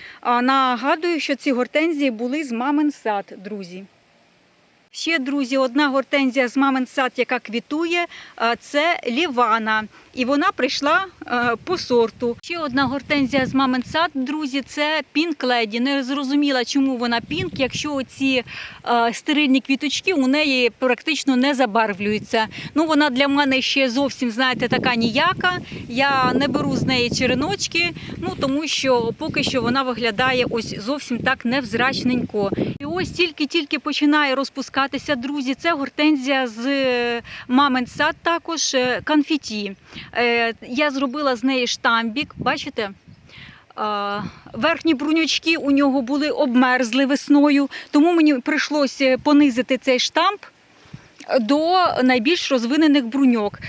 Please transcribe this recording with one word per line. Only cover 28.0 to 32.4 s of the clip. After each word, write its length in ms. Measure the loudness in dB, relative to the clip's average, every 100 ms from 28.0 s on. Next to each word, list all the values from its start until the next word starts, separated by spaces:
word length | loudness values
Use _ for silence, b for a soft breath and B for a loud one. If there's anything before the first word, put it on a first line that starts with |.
| B B
ну, 160 | -8 -4
тому 280 | -2 -2 -2
що 440 | -2 0 2 0 -4
поки 260 | -4 -2
що 180 | -2 0
вона 220 | 0 0
виглядає 600 | -2 -2 -2 0 0 0 0
ось 300 | -2 -6 -8
зовсім 400 | -6 -6 -4 -4
так 260 | -2 -2 0
невзрачненько. 1080 | -2 -2 -2 0 0 0 0 -2 -2